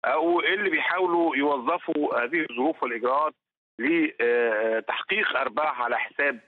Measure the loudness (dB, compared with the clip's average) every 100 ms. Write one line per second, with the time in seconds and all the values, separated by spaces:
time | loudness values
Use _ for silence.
0 | 0 0 2 2 2 0 0 0 0 0
1 | 2 2 2 2 0 0 0 -4 -2 -2
2 | 0 0 0 -2 -4 -2 -2 0 -4 -2
3 | 0 0 0 -4 _ _ _ -4 0 2
4 | 0 0 2 4 2 2 0 0 -2 -6
5 | -2 -2 0 -2 -2 -2 -2 -2 -2 -2
6 | -4 -2 -2 -2